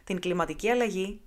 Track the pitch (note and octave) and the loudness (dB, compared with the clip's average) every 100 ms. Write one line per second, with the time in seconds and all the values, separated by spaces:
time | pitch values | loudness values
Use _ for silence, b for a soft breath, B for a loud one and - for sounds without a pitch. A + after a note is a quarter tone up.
0 | - F#3 F#3 F3 D#3+ D3+ G#3+ B3 A3+ F#3 | -4 -2 0 0 0 0 2 2 2 0
1 | F#3+ G#3 | -4 -6